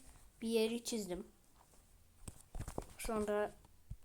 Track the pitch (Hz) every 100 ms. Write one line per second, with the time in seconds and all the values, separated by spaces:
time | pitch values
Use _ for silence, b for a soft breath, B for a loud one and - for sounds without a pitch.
0 | - - - - 226 226 220 233 - 226
1 | 180 180 - - - - - - - -
2 | - - - - - - - - - -
3 | - 220 208 208 208 - - - - -